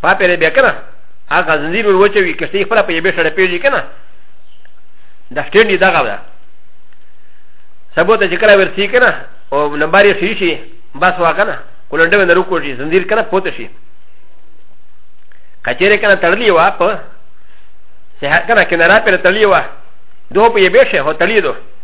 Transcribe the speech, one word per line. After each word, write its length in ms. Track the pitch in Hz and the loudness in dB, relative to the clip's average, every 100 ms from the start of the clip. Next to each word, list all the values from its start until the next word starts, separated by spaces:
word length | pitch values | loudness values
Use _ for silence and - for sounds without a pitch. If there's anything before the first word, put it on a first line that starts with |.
پا 120 | 160 | 2
پرې 220 | 190 185 175 | 2 2 2
بیا 100 | 156 | 2
کنه، 220 | 269 247 151 - - - - - | 4 2 2 -6 -8 -8 -8 -2
هغه 260 | 151 180 156 | -2 0 0
زنځیر 280 | 151 185 214 | 0 -2 2
ور 100 | 190 | 4
وچوي، 380 | 202 202 180 | 4 4 0
کښتۍ 320 | 151 156 196 196 | -2 -4 -2 0
خپله 160 | 226 | 2
په 100 | 190 | 2
یوې 240 | 165 170 175 | 0 0 0
سره 140 | 160 | 0
پېژي 300 | 156 185 175 | 0 0 0
کنه. 200 | 277 247 - - - - - - - - - - - - - - - | 0 0 -4 -8 -8 -8 -8 -8 -8 -8 -8 -8 -8 -8 -8 -8 -6
دا 100 | 151 | -6
سټینډ 260 | 143 196 226 | 0 2 4
یې 60 | 185 | 4
دغه 260 | 190 170 | 4 2
ده. 160 | 123 101 - - - - - - - - - - - - - - - - - - | 0 -4 -6 -8 -8 -8 -8 -8 -8 -8 -8 -8 -8 -8 -8 -8 -8 -8 -4 0
سبو 200 | 175 220 | 2 2
ته 100 | 196 | 2
چې 80 | 175 | 2
کله 160 | 214 202 | 4 6
ورسي 300 | 190 - 202 | 4 0 0
کنه، 380 | 247 247 - - - - | 2 2 0 -6 -8 -4
او 240 | 139 147 147 | -2 -2 -2
نمبر 300 | 151 170 202 | 2 4 6
یې 80 | 185 | 4
صحیح 160 | 185 220 | -2 -2
شي، 120 | 185 135 - - - 139 | -2 -2 -6 -8 -8 0
بس 240 | 175 180 | 0 2
وا 140 | 170 | 0
کنه، 260 | 160 208 143 - - - | 2 0 -2 -8 -8 -4
کولنډه 260 | 147 165 202 | 2 4 4
باندې 200 | 185 170 | 4 4
روکوږي، 400 | 180 175 147 123 | 2 -2 -2 -6
زنځیر 240 | 147 180 180 | 0 0 0
کنه 120 | 214 | -2
پوته 300 | 220 185 185 | 0 -2 -2
شي. 180 | - 113 - - - - - - - - - - - - - - - - - - - - | -6 -8 -8 -8 -8 -8 -8 -8 -8 -8 -8 -8 -8 -8 -8 -8 -8 -8 -8 -8 -6 -4
که 60 | |
چېرې 240 | 127 190 208 | 0 2 4
کنه 140 | 208 190 | 4 4
تړلې 340 | 170 196 233 | 4 2 4
وه 180 | 170 170 | 4 4
په 300 | - 180 196 - - - - - - - - - - - - | 4 0 0 -6 -8 -8 -8 -8 -8 -8 -8 -8 -8 -8 -6
صحت 260 | 139 160 - | 0 0 4
کنه، 160 | 233 | 2
کناره 420 | 165 170 165 208 226 | 4 4 4 4 4
پرې 120 | 185 170 | 2 2
تړلې 200 | 202 214 | 4 4
وه، 200 | 175 131 - - - - - - | 4 2 -6 -8 -8 -8 -8 -4
دو 180 | - 226 | 2 4
په 100 | 226 | 6
یوې 320 | 185 202 269 | 4 6 4
شی 100 | 180 | 2
خو 120 | 143 | -2
تړلې 280 | 156 175 220 | 0 2 2
دو. 140 | 160 117 - - | 0 -4 -6 -8